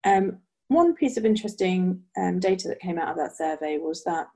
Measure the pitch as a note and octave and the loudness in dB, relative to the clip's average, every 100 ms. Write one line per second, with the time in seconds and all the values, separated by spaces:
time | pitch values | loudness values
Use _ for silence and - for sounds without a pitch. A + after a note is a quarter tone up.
0 | G3 G3 F#3+ - _ _ _ D4+ F4 E4 | 4 2 2 -4 _ _ _ 4 4 4
1 | C#4 A#3 A3 G#3+ G#3+ - F#3 F#3 F3+ F#3 | -2 0 2 2 -2 -2 0 2 0 -2
2 | _ - F#3 F3+ F#3+ F#3+ F3 - F#3 E3+ | _ -4 -2 0 0 0 -2 -8 -6 -4
3 | D#3+ E3 D3 - D#3+ D#3 D#3 D3+ D#3+ D#3+ | -4 -4 -6 -4 -4 -4 -4 -4 -4 -6
4 | - E3 E3 | -4 -6 -8